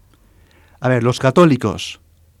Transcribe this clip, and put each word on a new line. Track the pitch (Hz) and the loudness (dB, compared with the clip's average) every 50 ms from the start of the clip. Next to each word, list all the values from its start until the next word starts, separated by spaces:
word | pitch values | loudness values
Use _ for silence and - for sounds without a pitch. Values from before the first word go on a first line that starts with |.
| _ _ _ _ _ _ _ _ _ _ _ _ _ _ _ - | _ _ _ _ _ _ _ _ _ _ _ _ _ _ _ -8
A | - 127 | -4 -2
ver, | 127 123 113 | -2 0 0
los | 123 123 - | -2 -2 -2
católicos, | - 135 127 - 180 165 139 120 - 107 92 - - - - - _ _ _ _ _ _ _ _ | -2 0 2 4 4 4 4 2 -2 -4 -6 -6 -10 -14 -16 -18 _ _ _ _ _ _ _ _